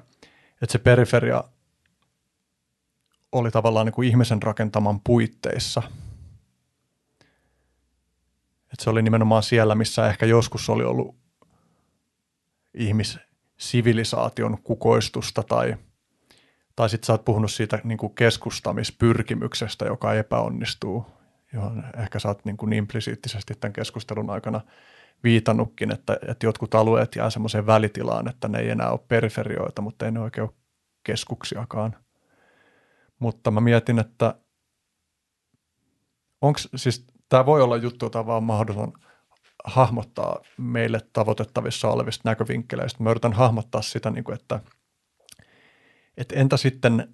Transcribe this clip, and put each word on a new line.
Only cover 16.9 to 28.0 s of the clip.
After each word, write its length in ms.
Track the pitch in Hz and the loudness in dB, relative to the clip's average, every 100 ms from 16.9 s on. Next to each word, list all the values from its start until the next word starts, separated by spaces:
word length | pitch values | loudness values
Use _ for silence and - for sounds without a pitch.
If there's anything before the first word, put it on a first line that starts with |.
| 113 | 0
sä 100 | - | 0
oot 120 | - - | 0 2
puhunut 260 | 107 107 | 0 0
siitä 280 | - 107 113 | -2 -4 -4
niinku 260 | 117 110 107 | -4 -6 -6
keskustamispyrkimyksestä, 1800 | - 117 - 113 - - - 110 - 117 117 107 113 113 - 113 - 110 | 2 2 2 -6 -8 -6 -4 -6 2 2 4 0 -4 -4 -6 -8 -6 -6
joka 280 | 107 110 | -2 -2
epäonnistuu, 920 | 107 107 117 113 117 113 - 107 107 117 _ _ _ _ | -2 0 -2 -2 -4 -8 -8 -6 -8 -8 _ _ _ _
johon 300 | 113 101 113 127 120 | -8 -8 -8 -12 -10
ehkä 220 | 104 107 | -8 -6
sä 80 | 107 | -4
oot 180 | 101 107 | -4 -6
niinku 220 | 104 107 | -6 -2
implisiittisesti 840 | 110 101 113 110 113 120 104 - 104 | -2 -2 -6 -6 -8 -8 -10 -10 -10
tän 140 | 104 | -8
keskustelun 560 | 101 110 110 - 107 107 | -8 -8 -10 -10 -8 -6
aikana 320 | 98 107 113 - _ _ _ _ _ | -8 -6 -8 -10 _ _ _ _ _
viitannutkin, 680 | 120 117 117 113 110 - 107 | 2 4 4 0 0 -4 -6
että, 260 | 107 - 104 - | -6 -4 -4 -4
että 200 | 131 113 | -2 -2
jotkut 280 | - 113 110 | -2 0 4
alueet 400 | 110 117 117 107 | 4 4 2 -2
jää 140 | 110 | -4
semmoiseen 360 | 110 110 107 104 | -2 -4 -2 4
välitilaan, 640 | 110 107 - | 4 4 -2